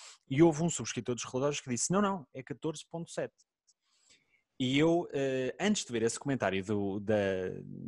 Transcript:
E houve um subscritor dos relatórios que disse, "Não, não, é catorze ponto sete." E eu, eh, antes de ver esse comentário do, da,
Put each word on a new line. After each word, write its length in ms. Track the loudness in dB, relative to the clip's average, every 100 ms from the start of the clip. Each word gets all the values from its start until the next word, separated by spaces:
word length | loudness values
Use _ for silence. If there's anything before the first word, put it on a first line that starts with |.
| -20 -20 -2
E 120 | 6
houve 220 | 6 6
um 60 | 0
subscritor 460 | -2 -4 -6 -4 -4
dos 100 | -4
relatórios 340 | -2 -2 -2
que 100 | -4
disse, 220 | -2 0
"Não, 100 | 2
não, 240 | 2 0 -6
é 80 | -14
catorze 420 | -12 -8 -6 -6 -8
ponto 220 | -10 -8
sete." 220 | -6 -8 -8 _ _ _ _ _ _ _ _ _ _ _ -4
E 200 | 0 4
eu, 300 | 4 4 0
eh, 440 | -2 -2 0 -2 -2
antes 240 | 0 0
de 80 | -2
ver 120 | 0
esse 160 | 0 0
comentário 440 | -2 0 2 0
do, 360 | 0 0 0 -2
da, 160 | 0 2 2 0 -4 -6 -10 -12